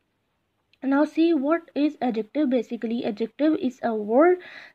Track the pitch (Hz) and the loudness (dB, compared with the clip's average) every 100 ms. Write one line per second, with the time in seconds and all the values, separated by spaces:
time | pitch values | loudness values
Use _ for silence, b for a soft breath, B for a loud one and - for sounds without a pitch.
0 | _ _ _ _ _ _ _ _ 262 277 | _ _ _ _ _ _ _ _ -2 0
1 | 302 311 330 320 269 330 - - 294 294 | 0 2 2 2 0 -2 -4 -2 -2 -2
2 | 247 220 214 285 302 254 220 233 226 233 | -4 -4 -4 -2 0 0 -2 -6 -6 -4
3 | - 202 226 - 302 311 254 - 233 220 | -6 -6 -6 -2 0 0 -2 -4 -4 -4
4 | 208 240 339 359 B B B | 0 4 4 4 B B B